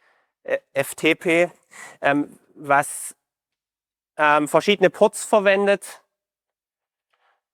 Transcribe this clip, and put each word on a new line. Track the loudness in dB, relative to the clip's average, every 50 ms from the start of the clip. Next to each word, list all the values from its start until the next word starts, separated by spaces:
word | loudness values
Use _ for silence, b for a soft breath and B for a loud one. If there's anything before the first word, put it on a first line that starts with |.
| _ _ _ _ _ _ _ _ _
äh, | -8 -8 -8 -8 _ _
F | -6 -6 -6 -8
T | -2 -2 0 0
P, | 0 -2 -2 0 0 0 -2 -4 _ _ B B B B B B B
ähm, | -2 -2 0 -2 -2 -6 -10 _ _ _ _
was, | -18 -2 0 0 0 0 -2 -8 -14 -16 -16 -18 _ _ _ _ _ _ _ _ _ _ _ _ _ _ _ _ _ _ _ _
ähm, | -2 2 2 2 2 0 0
verschiedene | 0 0 2 2 2 2 2 0
Ports | 2 2 2 0 0 -4 -4
verwendet. | 0 0 2 2 2 2 2 2 0 0 -2 -4 -12 -20 -20 _ _ _ _ _ _ _ _ _ _ _ _ _ _ _ _ _ _ _ _ _ _ _ _ _ _ _ _ _ _